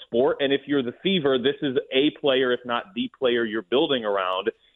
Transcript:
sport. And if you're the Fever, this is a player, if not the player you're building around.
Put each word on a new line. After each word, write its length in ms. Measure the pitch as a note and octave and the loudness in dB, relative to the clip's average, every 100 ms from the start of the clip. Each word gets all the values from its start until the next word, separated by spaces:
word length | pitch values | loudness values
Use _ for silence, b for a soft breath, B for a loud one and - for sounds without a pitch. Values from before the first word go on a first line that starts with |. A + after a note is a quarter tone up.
| - | -4
sport. 320 | A#2 C#3+ - | 0 0 0
And 100 | C#3 | 0
if 100 | C#3 - | -2 -2
you're 180 | C#3+ | -2
the 100 | A#2+ - | -2 -4
Fever, 360 | F#3 F#3+ C#3 C3 | -2 0 2 2
this 180 | B2 C#3+ | 0 -2
is 160 | D3 B2+ - | -2 -2 -2
a 180 | C3 D3 - | 0 0 0
player, 320 | D3 C3 C3 | 0 2 2
if 80 | B2 A#2+ | -2 -2
not 280 | A#2+ G2+ | -6 -6
the 160 | G2+ B2+ - | -8 -8 -2
player 280 | C3 A#2+ A2+ | 0 2 0
you're 160 | A2 | -4
building 420 | - B2+ D#3+ C3 | 0 2 2 0
around. 480 | G#2+ G2 F#2 F#2 G2 b b | 0 0 0 -2 -4 b b